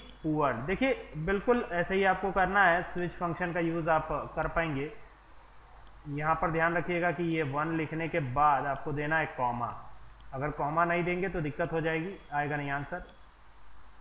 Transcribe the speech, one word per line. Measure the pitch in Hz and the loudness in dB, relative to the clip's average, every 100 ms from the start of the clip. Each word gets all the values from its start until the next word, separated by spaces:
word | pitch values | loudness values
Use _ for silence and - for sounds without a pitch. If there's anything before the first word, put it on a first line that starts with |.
| - - 156 | -16 -6 0
poor। | 151 139 117 143 | 2 2 2 -2
देखिए | 190 262 - - 156 | 2 2 0 -4 -6
बिल्कुल | 175 202 240 240 - | -2 2 4 2 2
ऐसे | 175 175 | -2 0
ही | 190 | 4
आपको | 196 185 196 | 4 4 2
करना | 196 180 202 | 2 4 6
है, | 180 175 | 6 4
Switch | - 180 170 | 0 -4 -4
function | - 170 160 175 | -2 -4 -2 -2
का | 175 | 0
यूज़ | 165 170 160 | 0 0 2
आप | 156 156 | 2 2
कर | 143 113 160 156 | -4 -4 -4 -2
पाएंगे। | 170 165 135 156 - - - - - - - - - - - 147 | 0 0 -2 -4 -8 -16 -20 -20 -20 -20 -20 -18 -18 -18 -14 -8
यहाँ | 143 151 | -2 0
पर | 156 180 | 2 2
ध्यान | 160 165 170 | 2 2 2
रखिएगा | 175 175 175 | 0 2 2
कि | 170 | 2
ये | 170 160 | 0 2
वन | 147 143 156 160 | 0 0 0 0
लिखने | 151 156 160 | -2 -2 -2
के | 170 | 0
बाद | 131 135 151 135 139 | 0 4 6 6 2
आपको | 135 160 | -2 -2
देना | 143 151 160 | -2 0 0
है | 147 | 0
comma, | - 123 120 110 - - - - - - | 0 -2 0 -4 -6 -10 -12 -14 -14 -10
अगर | 131 147 | -4 -2
comma | 151 143 165 | -2 0 2
नहीं | 170 175 | 4 4
देंगे | 175 180 190 | 2 0 0
तो | 180 | -2
दिक्कत | 147 139 170 | -2 -2 0
हो | 160 | 0
जाएगी, | 160 160 185 190 - | 0 0 -2 -8 -6
आएगा | 147 147 147 | -2 0 -2
नहीं | 143 | -2
answer। | 143 143 180 - - - - - - - - - - | -4 -4 -8 -10 -16 -20 -20 -20 -16 -12 -12 -12 -14